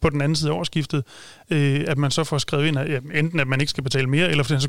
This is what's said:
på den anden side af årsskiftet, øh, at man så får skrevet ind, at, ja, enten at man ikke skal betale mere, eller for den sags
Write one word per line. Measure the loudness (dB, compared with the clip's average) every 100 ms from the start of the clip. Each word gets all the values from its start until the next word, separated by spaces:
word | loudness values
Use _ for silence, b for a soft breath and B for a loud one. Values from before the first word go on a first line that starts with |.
på | 0
den | 2
anden | 0 0
side | 0
af | -2
årsskiftet, | -2 -4 -2 -4 -4 B B B -2
øh, | 0 2 2 0
at | 0
man | 0
så | 0
får | 0 -2
skrevet | -2 0 0
ind, | 0
at, | -2
ja, | -4 -4 -2
enten | 0 0
at | 0
man | 0
ikke | 0
skal | -2
betale | -2 0 2
mere, | 2 2
eller | 2
for | 2
den |
sags | 0